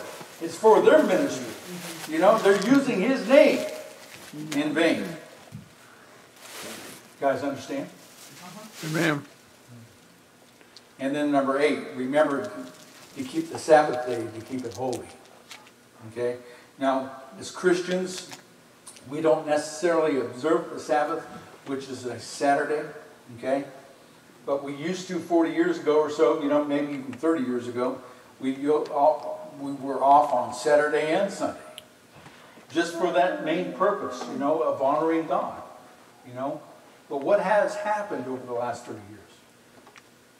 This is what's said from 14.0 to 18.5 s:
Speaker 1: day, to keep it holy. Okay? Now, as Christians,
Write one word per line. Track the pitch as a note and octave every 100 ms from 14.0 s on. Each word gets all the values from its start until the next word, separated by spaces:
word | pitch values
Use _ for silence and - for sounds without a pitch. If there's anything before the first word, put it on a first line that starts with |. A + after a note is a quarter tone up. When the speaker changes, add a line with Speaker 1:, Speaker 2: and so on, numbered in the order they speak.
| B2
Speaker 1:
day, | A#2 A2 A2
to | A#2+
keep | B2+
it | A#2+
holy. | - C3 - - - - - - - - - _ - A2
Okay? | A#2 B2 B2 - - - -
Now, | C3+ C3 B2+ - - -
as | A#2+
Christians, | - F3+ E3+ - F#3 F#3 - - - -